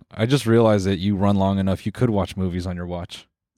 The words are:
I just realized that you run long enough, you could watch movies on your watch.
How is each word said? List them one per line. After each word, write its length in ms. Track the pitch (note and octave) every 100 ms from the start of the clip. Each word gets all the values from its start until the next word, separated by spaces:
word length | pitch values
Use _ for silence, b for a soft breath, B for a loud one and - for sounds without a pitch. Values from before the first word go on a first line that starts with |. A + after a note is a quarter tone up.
| _
I 160 | - A#2
just 200 | C#3 A2+
realized 400 | A2+ A2+ G#2 F#2
that 120 | F#2
you 180 | G2 G2
run 180 | G2+ G2+
long 240 | F#2+ G2
enough, 260 | F#2+ F#2+ A2
you 60 |
could 180 | - B2
watch 280 | G#2 F2+ F#2+
movies 280 | F#2 F2+ F2+
on 120 | F2+
your 100 | F2
watch. 400 | F2 F2 - - _ _